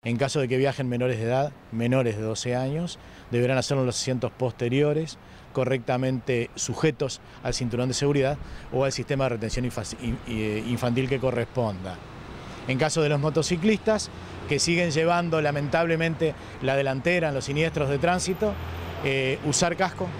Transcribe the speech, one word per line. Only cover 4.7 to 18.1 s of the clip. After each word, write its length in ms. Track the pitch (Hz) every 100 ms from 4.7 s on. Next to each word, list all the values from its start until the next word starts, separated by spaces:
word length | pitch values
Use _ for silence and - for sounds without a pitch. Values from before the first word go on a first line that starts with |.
| 127 147 151 160 - - - -
correctamente 960 | - 127 131 117 127 131 131 - 123 117
sujetos 680 | - - 120 160 131 139 - - -
al 120 | -
cinturón 340 | 123 123 120 127
de 60 |
seguridad 440 | 123 143 143 131 147 - - -
o 120 | 127
al 80 | 135
sistema 320 | 131 117 139
de 60 | 131
retención 340 | 117 110 -
infa-, 320 | 127 113 107 -
in-, 160 | 123 113 -
eh, 340 | 113 107 107 113
infantil 400 | 120 123 120 131
que 100 | 135
corresponda. 800 | 131 120 113 - 117 95 92 90 - - - - - - -
En 100 | 131
caso 240 | 156 165
de 60 | 151
los 100 | 147
motociclistas, 920 | 147 151 151 175 190 208 - 214 - - - - -
que 120 | 143
siguen 320 | 170 170 175
llevando 480 | 151 160 175 175 160
lamentablemente 960 | 147 143 143 160 170 165 165 160 160 147 - -
la 140 | 131 135
delantera 540 | 135 135 165 180 160
en 40 |
los 120 | 139 127
siniestros 420 | 143 160 156 143
de 100 | 139
tránsito, 560 | 170